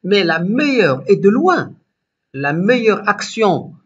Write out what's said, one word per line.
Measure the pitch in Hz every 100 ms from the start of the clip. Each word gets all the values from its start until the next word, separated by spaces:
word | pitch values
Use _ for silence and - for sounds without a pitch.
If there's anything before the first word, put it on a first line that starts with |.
Mais | 185 202
la | 175 165
meilleure, | 175 240 294 254 170 131 -
et | 196
de | 185
loin, | 233 349 339 - - _ _ _ _ _
la | 135 143
meilleure | 156 196 247 220 202 202
action | 202 - - 214 156 101 -